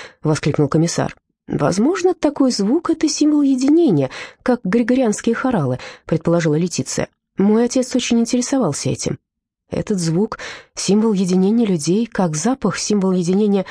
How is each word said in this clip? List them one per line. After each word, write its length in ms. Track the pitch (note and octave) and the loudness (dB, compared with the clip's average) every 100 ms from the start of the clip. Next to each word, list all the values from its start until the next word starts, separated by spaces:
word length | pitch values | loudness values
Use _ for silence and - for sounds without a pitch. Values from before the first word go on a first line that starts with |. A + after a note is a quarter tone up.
| - - | -18 -6
воскликнул 440 | D3+ D#3 - C#3+ C#3+ | -2 0 0 0 2
комиссар. 480 | D#3 E3+ - C3+ - _ _ - | 2 0 -2 -6 -8 _ _ -8
«Возможно, 640 | - D3+ F3 B3 F#4+ F4+ | -2 0 2 0 2 0
такой 380 | F4 D4+ C#4+ C4 | 0 -2 2 0
звук — 380 | A#3+ G3+ D#4 - | 2 0 0 0
это 180 | D#4+ D#4 | 0 -2
символ 320 | - D4+ D4 | 0 2 2
единения, 680 | C#4 C4 C4 D#4+ E4 D#3 C3+ - - - | 2 2 4 4 4 4 0 -4 -16 -6
как 200 | - A#3+ | -2 0
григорианские 720 | F#3 A3+ A3+ B3+ B3 G#3 - A3+ | 0 0 2 2 2 0 -2 -2
хоралы», — 440 | C4 A3+ C3+ B2+ - - - | 0 0 -2 -4 -8 -18 -4
предположила 500 | D#3+ - E3+ D#3+ D3+ | -2 0 0 2 0
Летиция. 540 | F3 - B2+ - B2 _ _ - | 0 -4 -6 -6 -6 _ _ -2
«Мой 280 | G3 G#3+ A#3+ | 2 2 2
отец 280 | C4 B3 B3+ | 0 -2 -2
очень 240 | - A#3 | 0 0
интересовался 680 | A#3 B3 B3 C4+ G3 C#3 - | 0 -2 0 0 0 -2 -4
этим». 300 | C3 - C#3+ _ _ _ _ _ | -4 -6 -8 _ _ _ _ _
«Этот 300 | - - G3+ | -8 -4 -2
звук — 400 | E3 E3 G#3+ - - - - - | 0 0 -2 -4 -14 -16 -18 -8
символ 380 | - G3+ A3+ | 0 2 2
единения 520 | G3 F#3+ F#3 F#3+ A3+ A3+ | 2 2 2 2 2 2
людей, 400 | F3+ D3 F#3+ A#3 | 0 0 0 0
как 300 | - F3+ D3+ | -2 -2 -2
запах — 420 | A3+ C4+ G3+ - | -2 -2 -2 -4
символ 320 | - G#3 F#3 | -2 0 0
единения 540 | F#3 E3+ F#3+ G#3+ G3 F#3 | 0 0 0 2 0 -2